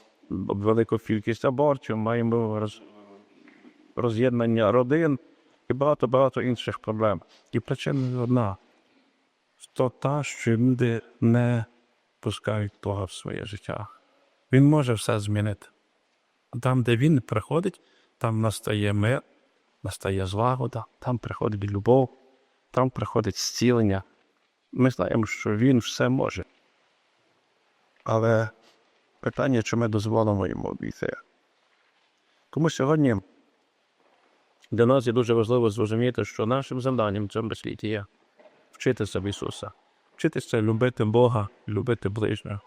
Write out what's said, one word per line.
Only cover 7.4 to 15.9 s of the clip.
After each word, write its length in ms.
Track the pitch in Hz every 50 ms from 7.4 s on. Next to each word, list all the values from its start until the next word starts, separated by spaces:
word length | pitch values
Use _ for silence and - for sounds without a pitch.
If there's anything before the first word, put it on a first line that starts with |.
| _ _
І 80 | - 117
причина 500 | - - 143 - - - 143 139 131 127
не 100 | 123 123
одна. 380 | 120 120 127 127 117 101 95 - _ _ _ _ _ _ _ _ _ _ _ _ _ _ _ _ _ _ _ _ - - _
То 160 | - 131 127
та, 340 | - _ - 135 139 147 139
що 280 | - - - - 120
люди 500 | 113 110 120 127 127 120 123 120 117 113 - - - _
не 440 | - 117 117 120 120 120 120 117 113 - _ _ _ _ _ _ _ _ _ _
пускають 540 | - 113 104 - - - 107 107 104 101 - _ -
Бога 200 | 101 101 98 101
в 80 | 95
своє 340 | - - - 98 - 92 95
життя. 420 | - 104 101 _ - - - 104 - - _ _ _ _ _ _ _ _ _ _ _
Він 140 | - 127 139
може 280 | 143 151 151 143 123 117
все 260 | 107 - - 117 110
змінити. 480 | 101 104 104 104 104 107 101 - - - _ _ _ _